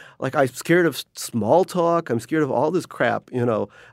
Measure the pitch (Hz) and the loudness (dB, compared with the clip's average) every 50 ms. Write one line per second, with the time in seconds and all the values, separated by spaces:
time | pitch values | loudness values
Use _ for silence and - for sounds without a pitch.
0 | - - - - - 135 151 151 139 127 - - - - 165 180 175 160 131 - | -20 -20 -14 -8 -6 -4 0 0 0 0 0 -6 0 2 2 4 4 2 0 -4
1 | - _ - - - - - 117 101 110 147 175 185 - - 180 170 170 170 165 | -12 _ -14 -14 -12 -6 -4 -2 2 4 4 4 2 2 0 -2 0 0 0 0
2 | 165 - 123 117 117 - 156 156 151 131 113 117 139 156 180 170 - - - - | -2 -2 -4 -4 -4 -2 -2 0 0 0 0 0 0 0 0 -2 -4 -4 -4 0
3 | 135 117 110 107 - - - 123 120 123 110 104 104 - _ - - - | 0 0 0 -2 -6 -6 -4 -2 0 0 0 0 -2 -4 _ -20 -20 -8